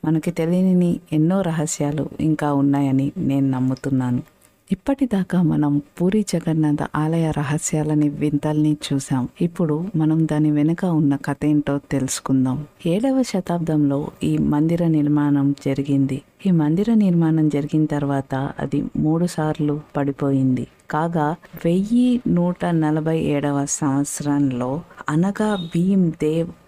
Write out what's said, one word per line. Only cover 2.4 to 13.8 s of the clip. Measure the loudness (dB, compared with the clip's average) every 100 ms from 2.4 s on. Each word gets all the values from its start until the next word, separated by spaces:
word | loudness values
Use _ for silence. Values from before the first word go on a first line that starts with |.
| 0
ఉన్నాయని | 2 2 2 2 2 0 -2
నేను | -2 0 0
నమ్ముతున్నాను. | 0 -2 -2 -2 0 0 -2 -4 _ _ _ _
ఇప్పటిదాకా | -6 -2 -2 0 0 0 2
మనం | 2 2 2 0 -4 -2
పూరి | 0 2 0
జగన్నాథ | -2 0 0 2 0 -2
ఆలయ | -4 -2 0 0
రహస్యాలని, | -2 -2 -4 -2 -2 0 2 0
వింతల్ని | 0 -2 0 -2 0 0 0 -2
చూసాం. | -4 -2 -2 -2 -4
ఇప్పుడు | -4 -2 -2 -2 -2 0
మనం | 2 2 2
దాని | 2 2
వెనుక | 2 0 0
ఉన్న | 0 2 2 0
కథ | -4 -2
ఏంటో | 0 0 0 -4 -2
తెలుసుకుందాం. | -4 -2 -6 -2 0 0 -2 -8 _ -2
ఏడవ | 0 0 0
శతాబ్దంలో | 0 -2 -2 -4 0 2